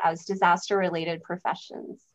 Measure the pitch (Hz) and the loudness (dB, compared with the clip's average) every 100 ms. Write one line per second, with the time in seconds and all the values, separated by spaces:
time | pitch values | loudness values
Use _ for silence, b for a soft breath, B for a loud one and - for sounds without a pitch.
0 | 165 165 - 190 185 180 - 202 185 170 | 0 0 -4 2 4 4 2 0 2 0
1 | 165 165 - 180 - 180 - - - - | -2 -6 -6 -6 -4 -6 -8 -14 -12 -14
2 | _ | _